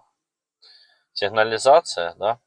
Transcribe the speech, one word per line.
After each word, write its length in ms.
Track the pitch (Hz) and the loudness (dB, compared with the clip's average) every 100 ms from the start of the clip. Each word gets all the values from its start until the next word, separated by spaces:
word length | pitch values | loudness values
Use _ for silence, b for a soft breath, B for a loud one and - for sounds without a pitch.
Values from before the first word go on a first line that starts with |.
| _ _ _ _ _ _ b b b b b | _ _ _ _ _ _ b b b b b
Сигналізація, 1000 | - 101 110 110 110 131 156 - - 85 87 | -8 -4 -2 -2 0 4 4 2 -6 -8 -6
да? 200 | 98 120 | -6 -6